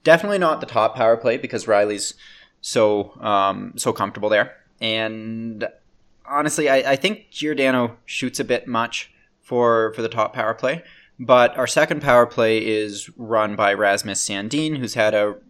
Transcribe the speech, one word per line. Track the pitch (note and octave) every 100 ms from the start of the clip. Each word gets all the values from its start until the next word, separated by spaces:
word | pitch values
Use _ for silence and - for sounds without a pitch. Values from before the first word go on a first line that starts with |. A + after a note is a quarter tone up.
Definitely | D3+ E3 G3+ G3+
not | E3+ D3+
the | C3+
top | A2+ A2 B2+
power | A2+ A#2
play | A#2+ B2+
because | - A2+ A2+
Riley's | G2+ G#2 G#2 - - - - _ _
so, | - B2+ G#2+ G#2 F#2+ -
um, | A2+ G2+ G2 G2 G2 -
so | B2
comfortable | G#2+ G2+ G2+ G#2
there. | G#2 A#2+ - _ -
And | A2+ A2 A2 A2 A2 A2+ A2+ G#2+ - - _ _ _ _ -
honestly, | C#3+ D3+ D#3 D3
I, | C3+ C3
I | C3+
think | F#3 G#3 _
Giordano | - D3+ C#3 C3+ B2+ A#2 - -
shoots | - B2+ -
a |
bit | A#2+ A#2+ -
much | A2+ A#2 - - _ _ _
for, | - B2 A#2+ A2+ A2+
for | A2
the | A2+
top | A2+ G#2+
power | B2+ A2
play. | A2+ B2+ E3 - - _ -
But | B2 B2 A#2+ -
our | B2
second | D#3 D#3 D3+
power | C#3 B2 A#2+
play | - A2+ A2 G#2
is | G#2+ G#2+ G2+ - -
run | A2 A2 G#2+
by | G#2 G2+
Rasmus | G2+ G2+ G2+ G#2+ F#2+ -
Sandin, | G2 G#2+ C#3+ D#3 D3
who's | A#2+
had | A#2+ G#2+
a, | G#2+ G#2 G2+ -